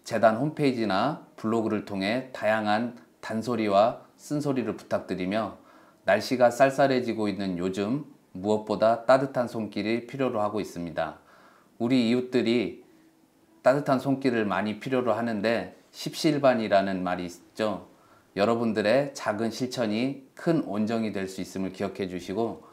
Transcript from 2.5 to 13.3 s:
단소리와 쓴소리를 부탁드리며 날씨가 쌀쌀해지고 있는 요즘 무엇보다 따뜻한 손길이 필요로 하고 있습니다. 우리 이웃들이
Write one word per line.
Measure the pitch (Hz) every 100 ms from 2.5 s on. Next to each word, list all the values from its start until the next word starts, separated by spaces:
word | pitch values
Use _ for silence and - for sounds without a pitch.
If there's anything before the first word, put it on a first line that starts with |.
| 110 107 107 120 - - _
단소리와 | - 113 110 117 107 98 113 - - _
쓴소리를 | - 147 143 127 110 95
부탁드리며 | - 101 - 92 92 107 101 87 - - - _ -
날씨가 | 104 107 123 120
쌀쌀해지고 | - 139 135 139 127 113 107 107
있는 | 98 98 85
요즘 | 90 95 101 139 147 - _
무엇보다 | 92 98 107 107 101 110 117 -
따뜻한 | 135 135 131 120
손길이 | 117 104 104 101 117 117
필요로 | 135 131 110
하고 | 104 104
있습니다. | 92 87 85 76 78 - _ - - _ _ -
우리 | 117 131 113
이웃들이 | 123 123 123 110 120 92 - - _ _ _ _